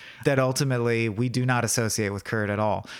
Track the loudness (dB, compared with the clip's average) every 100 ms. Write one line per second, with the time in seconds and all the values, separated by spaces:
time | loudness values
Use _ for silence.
0 | -20 -4 0 2 2 0 0 0 2 2
1 | 0 0 0 0 2 2 2 0 0 0
2 | -2 -2 -4 -2 0 0 0 0 -4 -14